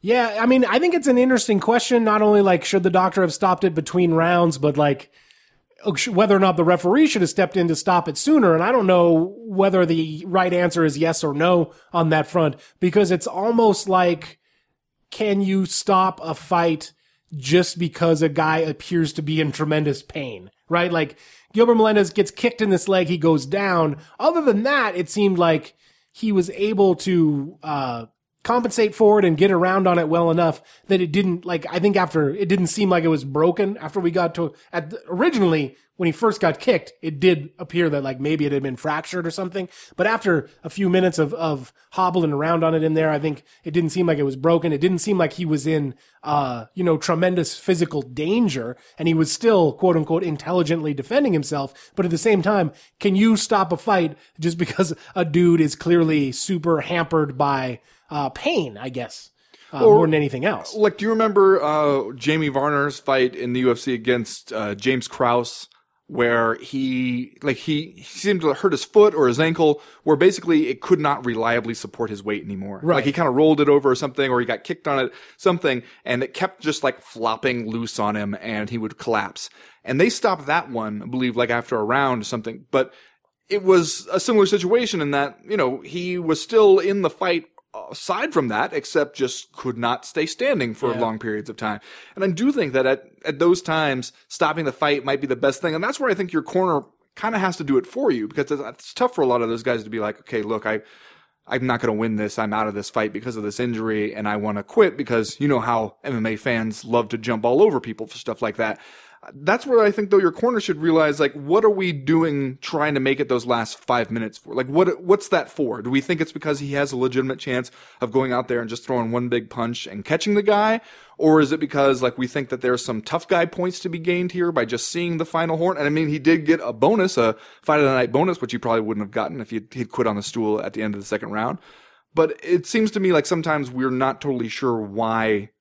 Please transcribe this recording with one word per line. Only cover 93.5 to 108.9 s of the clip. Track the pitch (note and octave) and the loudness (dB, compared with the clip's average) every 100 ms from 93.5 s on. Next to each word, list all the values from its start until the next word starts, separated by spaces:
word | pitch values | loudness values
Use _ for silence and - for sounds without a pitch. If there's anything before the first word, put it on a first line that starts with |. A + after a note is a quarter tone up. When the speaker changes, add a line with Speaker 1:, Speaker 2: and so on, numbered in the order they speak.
| F#3 | 2
Speaker 2:
times, | - D#3+ D3+ C3 B2 _ _ | 0 -2 0 -2 -8 _ _
stopping | - D#3 D#3 | -2 -2 0
the | D3+ | -4
fight | - D3 D3 | -2 0 0
might | B2+ C3+ | -2 -4
be | C#3 | -2
the | B2 | 0
best | C#3 C3+ | 0 0
thing. | E3+ D#3+ | -4 -2
And | |
that's | G#3 C4+ | -4 -4
where | C4 | -2
I | |
think | G3 F#3 | -2 -2
your | D#3+ | -4
corner | - F3+ F#3 D3 - _ _ - | -2 0 2 0 -4 _ _ -8
kinda | A3 A3 | -4 -2
has | F#3+ F3 | -2 -4
to | C#3+ | 0
do | C3 | 0
it | - | 0
for | B3 C4+ | -4 -2
you, | B2+ G#2+ | 0 -4
because | - C#3 | -6 -4
it's, | D3 | -6
it's | A2+ - - | -8 -14 -18
tough | - B3 | -4 -2
for | - | 0
a | C3 | 0
lot | A#2+ | 0
of | A2+ | -2
those | A2+ | -4
guys | A#2 A#2+ | -2 -4
to | G#2+ | -4
be | A2+ | -6
like, | G#2 G#2 | -6 -8
"Okay, | - A#2 | -8 -6
look, | G#2 A2 G#2+ | -4 -4 -4
I, | G#2+ - - - _ _ _ - | -6 -8 -20 -20 _ _ _ -8
I'm | B2+ B2+ | -4 -2
not | A#2+ | -2
gonna | A#2 | -2
win | G#2+ A2+ G#2+ | -2 -2 -2
this. | G#2+ - | -4 -4
I'm | G#2+ | -4
out | G#2+ G#2+ | -2 -4
of | G2+ | -6
this | G2 | -6
fight | - G#2+ | -4 -4
because | G2+ B2 A2 | -6 -10 -8
of | |
this | G#2 G2+ | -8 -4
injury, | B2 A2 A2+ G#2+ G#2 G#2 | -4 -4 -4 -4 -4 -4
and | G#2 | -6
I | G#2 | -4
wanna | G#2 G#2 | -4 -6
quit," | - - F#3+ C#3+ | -4 2 2 2
because | C3 A#2 G#2+ - | -2 -2 -2 -4
you | C#3+ | 0
know | C3 | 0
how | A2+ A#2 G#2+ _ | 0 -2 -2 _
M | C#3+ A#2+ | -8 -4
M | A2 | -4
A | A2 | -4
fans | C3+ A#2 A2 G#2 A#2+ | -4 -2 -4 -8 -2
love | A#2+ G#2+ | -2 -2
to | A#2 | -6
jump | A2+ A2+ | -4 -2
all | A#2+ C3 | 0 4
over | G#3+ C#3 | 4 2
people | A#2+ A2 A2 | -6 -12 -14
for | - | -12
stuff | - A2 | -12 -6
like | A2+ G#2 | -6 -4
that. | A2 G2+ - | -6 -6 -14